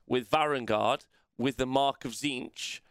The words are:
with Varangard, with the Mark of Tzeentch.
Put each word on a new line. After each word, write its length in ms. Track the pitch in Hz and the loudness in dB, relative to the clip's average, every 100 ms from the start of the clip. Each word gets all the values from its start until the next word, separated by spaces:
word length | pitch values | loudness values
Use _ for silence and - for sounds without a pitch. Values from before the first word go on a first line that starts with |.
| - | -2
with 240 | 127 117 | -2 2
Varangard, 760 | 156 151 139 110 107 107 139 _ _ _ - | 2 2 0 0 2 2 0 _ _ _ -4
with 180 | 127 127 | -4 -2
the 100 | 127 | 0
Mark 380 | 135 139 131 | 2 2 0
of 80 | 131 | -8
Tzeentch. 720 | 110 147 127 - - - - _ | -6 -4 -4 -8 -12 -12 -12 _